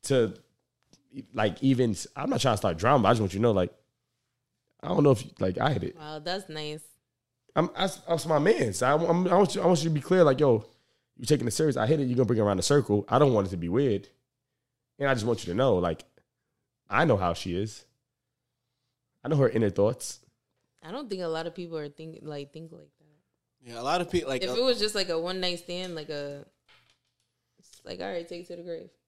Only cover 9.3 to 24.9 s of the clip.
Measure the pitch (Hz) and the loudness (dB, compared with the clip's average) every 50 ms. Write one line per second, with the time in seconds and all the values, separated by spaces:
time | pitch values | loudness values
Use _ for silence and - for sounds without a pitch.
9.3 | 175 185 208 - - - - 185 185 156 147 165 156 151 131 - 185 185 175 147 | 4 4 4 4 2 0 2 4 4 4 2 0 0 -2 0 2 6 6 6 6
10.3 | 135 127 151 139 117 107 110 - _ _ _ _ _ _ _ _ _ _ 123 - | 6 4 4 4 4 2 0 -6 _ _ _ _ _ _ _ _ _ _ 0 0
11.3 | 151 135 113 120 - - 156 156 127 - 110 110 156 156 139 127 123 120 131 101 | 2 2 2 -2 -2 0 0 0 2 0 2 2 2 2 2 0 2 2 2 2
12.3 | 123 110 107 101 101 95 90 - 143 - 104 - 104 104 101 - 113 127 147 139 | 2 2 2 2 2 0 2 4 4 4 4 4 2 0 2 2 4 4 4 6
13.3 | 127 107 98 92 95 90 82 85 87 123 143 131 104 98 - - _ _ _ _ | 4 2 0 0 -4 -6 -4 -2 0 0 0 0 0 -2 -4 -10 _ _ _ _
14.3 | _ _ _ _ _ _ _ _ _ _ _ _ _ _ 139 139 135 120 104 117 | _ _ _ _ _ _ _ _ _ _ _ _ _ _ -2 0 0 0 0 -2
15.3 | 117 - - - 87 101 131 135 110 90 87 85 80 - - _ _ _ _ _ | -2 -2 -4 -6 -2 0 2 2 2 2 2 0 -2 -4 -10 _ _ _ _ _
16.3 | _ _ _ _ _ _ _ _ _ _ _ _ - 113 156 165 117 98 95 87 | _ _ _ _ _ _ _ _ _ _ _ _ 0 0 2 2 2 2 0 -2
17.3 | 85 - - 95 87 87 101 110 - - - _ _ _ _ _ _ _ _ _ | -4 -4 -6 -6 -4 -4 -4 -6 -8 -16 -20 _ _ _ _ _ _ _ _ _
18.3 | _ _ _ _ _ _ _ _ _ _ _ _ _ _ _ _ _ _ _ 123 | _ _ _ _ _ _ _ _ _ _ _ _ _ _ _ _ _ _ _ -2
19.3 | - 143 135 117 - 113 117 101 90 - 101 90 - - - - - - _ _ | 2 2 2 4 4 2 0 2 2 2 2 0 0 -2 -10 -14 -14 -14 _ _
20.3 | _ _ _ _ _ _ _ _ _ _ _ 156 190 262 302 233 202 185 180 165 | _ _ _ _ _ _ _ _ _ _ _ -12 -12 -12 -10 -10 -10 -8 -6 -6
21.3 | 160 160 165 170 165 - 180 170 165 156 151 147 143 _ 160 160 160 - - 151 | -6 -6 -6 -8 -10 -12 -12 -10 -10 -10 -10 -10 -14 _ -18 -16 -16 -16 -16 -14
22.3 | 151 143 143 139 _ 160 165 160 160 - 147 143 _ _ 151 151 151 _ _ _ | -12 -12 -14 -14 _ -20 -20 -18 -20 -20 -20 _ _ _ _ _ _ _ _ _
23.3 | _ _ _ _ _ _ 127 123 117 113 120 135 160 180 175 170 185 180 156 135 | _ _ _ _ _ _ _ -16 -14 -8 -4 -2 -2 -2 -2 -2 -4 -4 -2 -2
24.3 | 135 127 - 123 123 233 247 262 240 208 208 214 | -4 -4 -4 -4 -2 0 0 0 0 0 -2 -4